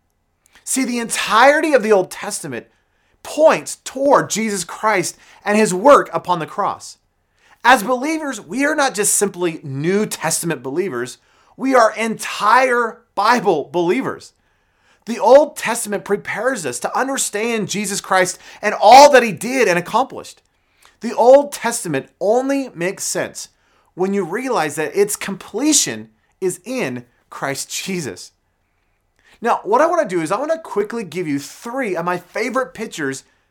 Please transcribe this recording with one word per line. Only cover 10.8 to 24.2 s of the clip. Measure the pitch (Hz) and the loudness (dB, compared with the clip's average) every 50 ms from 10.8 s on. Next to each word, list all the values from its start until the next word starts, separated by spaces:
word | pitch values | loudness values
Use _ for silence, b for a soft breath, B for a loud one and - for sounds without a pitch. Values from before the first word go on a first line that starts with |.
| 202 185 131 120 123 127 - b b b b b b b b - | -4 -4 -4 -6 -8 -8 -10 b b b b b b b b -6
We | 226 269 269 | -4 2 4
are | 247 226 214 - | 4 4 4 2
entire | 208 220 226 220 - - - - - 196 208 226 254 262 254 240 240 240 220 220 - _ _ _ | -2 -4 -4 -4 -6 -8 -10 -8 -2 2 4 4 4 4 4 2 0 0 -2 -4 -10 _ _ _
Bible | - 202 220 247 240 175 202 175 147 127 - | -2 2 2 2 2 2 0 0 0 -2 -4
believers. | 135 175 175 170 185 254 220 147 92 69 - - _ _ _ _ _ _ _ _ _ _ _ _ _ _ _ | -2 -2 0 0 0 -2 -2 -4 -8 -8 -12 -20 _ _ _ _ _ _ _ _ _ _ _ _ _ _ _
The | - 233 202 | -10 -8 0
Old | 170 214 254 285 311 294 - | 4 8 8 8 8 6 0
Testament | - - - 226 226 - 208 208 190 196 | -8 -6 -6 -6 -6 -4 -6 -6 -6 -4
prepares | - 202 208 - - - 190 220 262 269 214 160 | -4 -4 -4 -4 -8 -10 -4 -4 -4 -4 -4 -6
us | 131 123 - | -8 -8 -6
to | - - - 202 | -6 -4 -2 -2
understand | 240 269 269 247 - - - 202 226 240 233 220 196 - | -2 -2 -2 -4 -4 -4 -4 -4 -4 -2 -2 -4 -4 -4
Jesus | - 196 214 190 202 180 | -4 -6 -6 -6 -6 -8
Christ | - - 196 185 185 180 - B B B B B | -4 0 2 2 2 2 -2 B B B B B
and | B 208 208 | B -4 -2
all | - - 202 240 262 285 285 | 2 6 10 12 12 12 12
that | 285 247 | 10 6
he | 233 226 | 4 4
did | 180 135 - 233 254 269 240 196 | -2 -4 -6 -4 0 2 2 2
and | 175 175 | 2 0
accomplished. | 170 - - 220 269 269 - 104 - - - _ _ _ _ _ _ b b b b b b b | -2 -2 -2 -2 -2 -2 -4 -12 -16 -16 -20 _ _ _ _ _ _ b b b b b b b
The | - 233 - | -12 -8 -2
Old | 240 220 240 262 285 285 285 | 2 6 6 6 6 6 2
Testament | - - - 233 226 - - 180 147 135 135 - _ _ | -6 -6 -6 -6 -6 -4 -6 -4 -4 -4 -6 -8 _ _
only | 170 196 220 247 262 269 277 277 269 247 | -2 0 0 0 0 0 -2 -2 -4 -6
makes | - 156 170 185 196 - - | -8 -6 -6 -6 -6 -6 -8
sense | - - 180 135 101 - - - - _ _ _ _ _ _ _ _ _ | -6 -4 -4 -6 -6 -8 -14 -16 -18 _ _ _ _ _ _ _ _ _
when | - 180 190 196 | -4 -4 -2 -2
you | 202 | -2